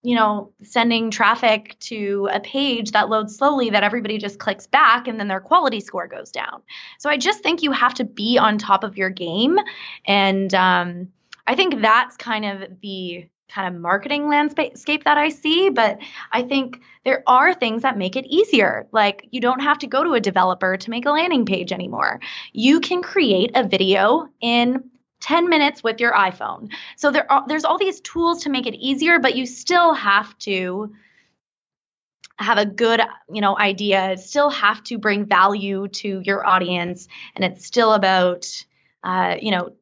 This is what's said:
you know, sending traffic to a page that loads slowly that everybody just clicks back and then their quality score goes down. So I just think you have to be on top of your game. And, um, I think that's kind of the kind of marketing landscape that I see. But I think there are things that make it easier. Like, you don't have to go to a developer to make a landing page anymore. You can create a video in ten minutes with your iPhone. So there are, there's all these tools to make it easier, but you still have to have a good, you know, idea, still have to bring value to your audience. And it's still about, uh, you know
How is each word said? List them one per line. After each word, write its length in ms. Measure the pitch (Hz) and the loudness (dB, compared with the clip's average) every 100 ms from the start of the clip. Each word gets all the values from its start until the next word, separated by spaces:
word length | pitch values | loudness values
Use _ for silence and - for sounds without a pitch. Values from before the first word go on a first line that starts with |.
you 120 | 247 240 | 0 2
know, 340 | 214 208 196 _ | 2 0 -8 _
sending 480 | 208 247 233 233 226 | -4 0 2 2 -2
traffic 640 | 214 214 226 233 220 214 - | 2 2 4 2 2 -2 -18
to 480 | - 220 202 202 196 | -12 -8 -4 -2 -2
a 80 | 208 | -4
page 520 | 202 269 277 233 208 | -4 -2 -2 -2 -2
that 180 | 214 208 | 0 0
loads 260 | 220 214 - | -2 -2 0
slowly 320 | 277 285 233 | 0 2 2
that 120 | 202 | 2
everybody 320 | 202 240 208 220 | 2 -2 -4 -6
just 220 | 202 202 | -6 -6
clicks 280 | - 196 - | -6 -6 0
back 400 | 277 277 240 247 | 4 6 4 0
and 120 | 220 | -8
then 80 | 202 | -6
their 120 | 190 | -6
quality 380 | 190 349 285 220 | 2 2 2 -2
score 260 | - 185 170 | -8 -10 -10
goes 240 | - - | -14 -12
down. 320 | - - - _ - - - | -10 -10 -12 _ -20 -20 -8
So 120 | 294 | -2
I 80 | 294 | 0
just 240 | 349 427 | 0 0
think 200 | - 339 | -2 0
you 80 | 302 | -2
have 200 | 269 240 | 2 0
to 100 | 240 | 0
be 340 | 254 - 214 240 | -8 -4 0 4
on 180 | 214 208 | 4 0
top 260 | - 196 | 0 0
of 140 | 220 196 | 0 -4
your 140 | 190 | -4
game. 460 | 185 170 180 254 370 403 - - - - | -4 -6 0 2 2 -2 -14 -18 -10 0
And, 460 | 202 196 196 196 | 2 2 0 0
um, 540 | 190 185 180 175 175 185 _ _ - - | 2 4 2 0 -8 -14 _ _ -8 -4
I 80 | |
think 280 | 262 381 254 | 0 0 2
that's 340 | 214 226 247 - | 4 4 2 -8
kind 300 | 247 220 208 | -8 -4 -4
of 340 | 196 190 185 | -8 -12 -14
the 460 | 202 190 180 175 165 _ _ | -12 -10 -10 -12 -16 _ _
kind 240 | 208 185 | -8 -8
of 60 | 175 | -6
marketing 460 | 170 196 269 294 294 | -2 -2 -2 -4 0
landscape 760 | 294 294 294 302 - - 302 | 0 0 -2 -4 -6 -4 -2
that 140 | 302 294 | 2 2
I 120 | 311 | 2
see. 380 | 302 311 330 381 | -2 0 2 2
But 300 | 240 220 - - - - | 2 0 0 -14 -18 -6
I 100 | 240 | -4
think 360 | 247 277 247 - _ _ | -2 -2 -2 -10 _ _
there 200 | 254 262 - | -2 0 4
are 260 | 254 320 | 4 4
things 300 | 359 233 226 | 2 -4 -2
that 160 | 254 214 | -2 -2
make 160 | 185 254 | -4 -6
it 80 | 262 | -2
easier. 600 | 320 427 247 190 110 - | 0 4 4 2 0 -2
Like, 340 | 220 202 202 _ | 2 2 0 _
you 80 | 254 | -2
don't 180 | 247 254 | -2 0
have 180 | 277 294 | 0 -2
to 100 | 285 | 0
go 160 | 262 | 0
to 80 | 339 | 2
a 80 | 247 | 0
developer 560 | 202 185 180 185 185 185 | 2 2 2 2 -2 -2
to 140 | 226 | -6
make 160 | 233 262 | -4 0
a 40 | |
landing 340 | 294 349 294 202 | 0 2 0 0
page 260 | 185 175 | -2 -4
anymore. 480 | 185 - - - - - - - | -8 -6 -2 -4 -4 -12 -16 -12
You 260 | - 240 330 | 0 4 4
can 220 | - 359 | 2 -4
create 480 | 359 - 262 185 233 | -2 0 2 2 2
a 120 | 262 202 | 0 0
video 600 | 190 190 190 202 311 294 _ | 0 2 4 4 2 -2 _
in 500 | 233 240 240 262 - _ _ _ | 0 2 2 -2 -8 _ _ _
ten 300 | - 330 349 | -2 0 2
minutes 340 | 320 285 285 | 2 2 0
with 160 | 226 220 | -4 0
your 140 | 240 | 0
iPhone. 580 | 214 190 185 - 87 208 - - - | 2 0 -2 -10 -10 -14 -16 -18 -2
So 140 | 294 | 0
there 200 | 269 - | 2 2
are, 140 | 277 277 | 0 0
there's 160 | 311 | -4
all 140 | 320 349 | -2 0
these 220 | 381 - | -2 -4
tools 440 | - 330 339 339 | -10 -2 -2 -2
to 60 | 302 | -4
make 160 | 262 240 | -4 -4
it 60 | - | -6
easier, 420 | 262 277 320 339 | -4 0 2 4
but 160 | 262 | 2
you 100 | 233 | 0
still 480 | 247 - - 349 339 | -6 -10 0 4 4
have 460 | 311 208 196 214 _ | 2 2 0 0 _
to 520 | - 190 185 185 214 - _ _ _ _ _ _ _ _ _ _ _ _ - - | -6 -4 -4 -6 -10 -14 _ _ _ _ _ _ _ _ _ _ _ _ -20 -8
have 200 | 214 208 | 0 2
a 60 | 214 | 0
good, 340 | 202 226 226 - - _ | 0 2 2 0 -4 _
you 80 | 214 | -2
know, 180 | 202 196 | 0 2
idea, 580 | 208 196 208 196 190 185 | 0 0 0 0 0 -6
still 320 | - 285 285 | -4 0 0
have 320 | 277 233 220 | 2 0 0
to 140 | - 233 | -8 -4
bring 280 | 214 202 208 | -2 -2 2
value 600 | 180 196 208 196 190 196 | 4 4 2 -4 -4 -6
to 340 | 196 208 190 | -8 -8 -6
your 220 | 190 196 165 | -2 -2 2
audience. 640 | 185 180 180 175 180 - - - | 2 0 -4 -6 -10 -16 -20 -20
And 100 | - | -4
it's 220 | 185 185 - | -4 -4 -4
still 260 | 240 226 | 2 4
about, 540 | 214 190 185 180 175 - - - _ _ _ | 4 4 2 2 -2 -10 -14 -18 _ _ _
uh, 340 | 185 185 180 175 | -6 -2 -2 -2
you 80 | 214 | -2
know 220 | 185 175 _ | -2 -4 _